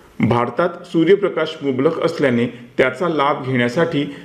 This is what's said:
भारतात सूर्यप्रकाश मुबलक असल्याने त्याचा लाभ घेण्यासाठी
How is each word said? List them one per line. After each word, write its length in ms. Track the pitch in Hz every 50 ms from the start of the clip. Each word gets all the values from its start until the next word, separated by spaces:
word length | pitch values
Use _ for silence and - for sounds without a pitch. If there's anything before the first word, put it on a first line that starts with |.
| - - - -
भारतात 480 | 123 110 113 120 120 - - - 170 180
सूर्यप्रकाश 840 | 175 - - - - 170 160 170 196 - 135 127 - 156 160 156 - - 139
मुबलक 380 | 139 127 120 139 160 165 -
असल्याने 460 | - - - - 151 131 120 117 120
त्याचा 640 | 123 - - - - - - 139 127 127 - 180 170
लाभ 380 | 160 147 139 143 147 143 131
घेण्यासाठी 580 | 131 131 123 120 120 117 170 165 165 - 143 143 139 - -